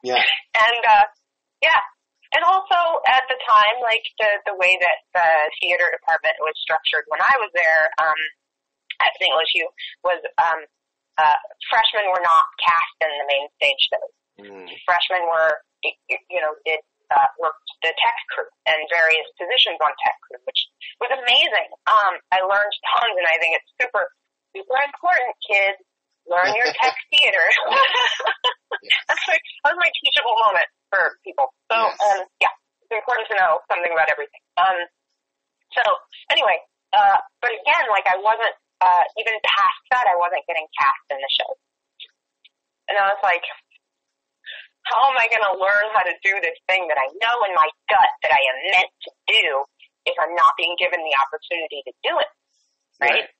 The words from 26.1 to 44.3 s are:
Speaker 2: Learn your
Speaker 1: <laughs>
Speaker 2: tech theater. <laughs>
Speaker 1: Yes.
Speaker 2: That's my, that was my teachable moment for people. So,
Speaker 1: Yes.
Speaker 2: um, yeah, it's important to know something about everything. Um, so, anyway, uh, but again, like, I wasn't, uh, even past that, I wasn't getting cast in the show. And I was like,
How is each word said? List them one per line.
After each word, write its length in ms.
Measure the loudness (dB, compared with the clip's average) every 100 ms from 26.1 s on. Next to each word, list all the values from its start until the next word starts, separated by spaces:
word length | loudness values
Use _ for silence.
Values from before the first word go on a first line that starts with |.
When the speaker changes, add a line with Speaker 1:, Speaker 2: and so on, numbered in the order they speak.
| _ -4
Speaker 2:
Learn 280 | 0 0 0
your 160 | -2
Speaker 1:
<laughs> 60 | 0
Speaker 2:
tech 160 | -2 -2 0
theater. 320 | 2 2 2 2 2 2
<laughs> 880 | 2 2 2 -2 -2 -6 -4 -6 -6 _ -12
Speaker 1:
Yes. 160 | -4 -4 -2
Speaker 2:
That's 160 | -4 0
my, 80 | -2
that 320 | -4 -2 -2 0
was 20 |
my 140 | -2 -2
teachable 320 | -2 -2 0 2
moment 240 | 2 2 -2 _ _
for 240 | -2 -2 -4
people. 240 | -12 -4 -4 _ _
So, 60 | 0 0
Speaker 1:
Yes. 80 | 0
Speaker 2:
um, 160 | 0 0 -4 _
yeah, 80 | -4 -4 _ _
it's 80 | _
important 400 | -8 -4 -6 -4
to 80 | 0
know 240 | 2 0 -2
something 240 | -4 -2
about 160 | 0 0
everything. 320 | -2 -6 -14 _ 0
Um, 160 | 0 0 -6 _ _ _ _ _ _ _ _
so, 160 | -2 0 -2 -6 -20 -2
anyway, 240 | 0 2 -2 -6 _ _
uh, 320 | 4 4 4 0 _
but 160 | -4
again, 320 | -2 0 0 2
like, 160 | 0 0
I 80 | 0
wasn't, 380 | 2 0 -2 -6 _ _
uh, 220 | 4 4 2 -2
even 160 | -6 -2
past 420 | -2 2 0 -2 _
that, 160 | 0 2
I 80 | 2
wasn't 240 | 0 -2 -4
getting 160 | -6 -6
cast 300 | -2 0 0 _
in 80 | -8
the 80 | -4
show. 200 | -4 -4 -10 _ _ _ _ -20 _ _ _ -20 _ _ _ -4
And 80 | 0
I 80 | 0
was 80 | 0
like, 240 | 0 -2 -4 -16 _ _ _ _ _ _ _